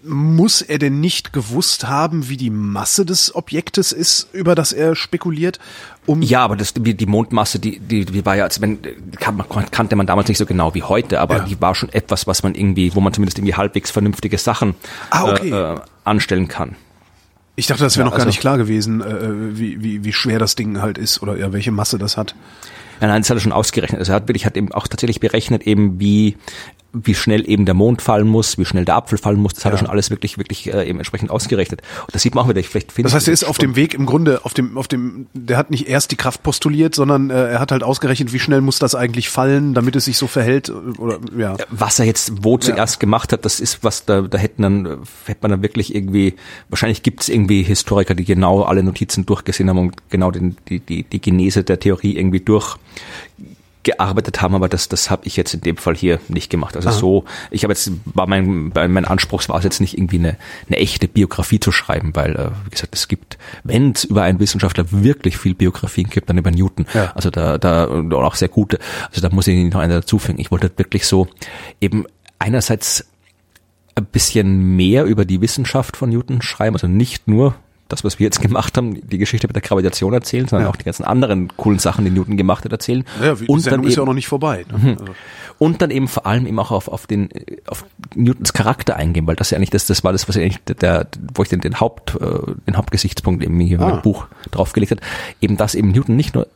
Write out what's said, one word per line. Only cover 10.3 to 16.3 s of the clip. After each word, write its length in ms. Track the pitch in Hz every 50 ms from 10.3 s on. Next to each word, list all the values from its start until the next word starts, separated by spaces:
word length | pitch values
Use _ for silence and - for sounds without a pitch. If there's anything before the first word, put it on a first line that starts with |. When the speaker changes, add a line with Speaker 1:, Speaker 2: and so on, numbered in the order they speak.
| 107 -
Speaker 2:
so 80 | 107
genau 280 | - 92 92 82 82 80
wie 100 | 90 78
heute, 360 | - 92 110 123 - 95 67
aber 180 | 76 - - 101
Speaker 1:
Ja. 40 | 98
Speaker 2:
die 160 | 98 98 -
war 160 | 98 92 95
schon 140 | - - -
etwas, 380 | - 107 - - 104 92 - -
was 160 | 92 - -
man 120 | 98 92
irgendwie, 400 | - 101 98 95 92 90 87 85
wo 60 | 101
man 100 | 95 95 -
zumindest 260 | - 104 98 - -
irgendwie 160 | 98 101 90
halbwegs 360 | 98 98 101 - 101 - -
vernünftige 460 | - 107 101 104 98 - - 104 101 98
Sachen, 380 | - - 110 - 131 104 90 - - - - - - -
Speaker 1:
Ah, 220 | - 160 185 -
okay. 180 | - - 185 180
Speaker 2:
äh, 220 | 127 101 90 80 82
äh, 40 | - - - _ _ _
anstellen 420 | 101 107 104 - -